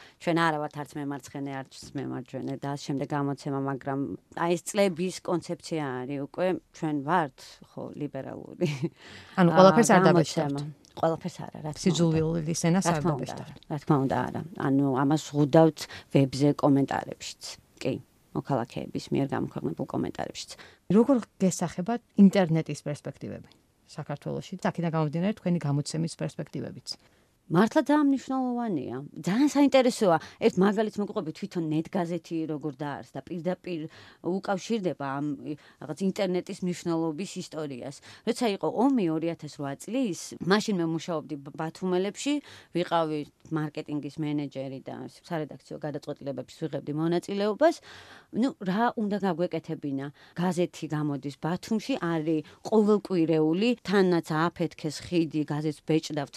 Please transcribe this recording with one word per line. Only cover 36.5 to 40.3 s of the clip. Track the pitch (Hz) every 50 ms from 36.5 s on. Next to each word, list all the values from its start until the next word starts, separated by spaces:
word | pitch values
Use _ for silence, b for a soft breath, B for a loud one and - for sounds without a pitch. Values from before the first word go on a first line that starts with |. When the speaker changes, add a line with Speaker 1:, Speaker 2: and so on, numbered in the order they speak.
| 202 -
Speaker 1:
მნიშვნელობის | 190 180 170 - - 175 165 165 165 165 156 147 202 - -
ისტორიას. | 185 170 - - 156 156 147 135 120 - 135 143 - B B B B
როცა | B 214 233 - 254 220
იყო | 196 - - 160
ომი | 160 180 233 285 269 240 190
ორი | 160 160 160 156 170
ათას | 165 - - 147 -
რვა | - 143 139 139
წლის, | - - - 214 269 262 214 165 - - -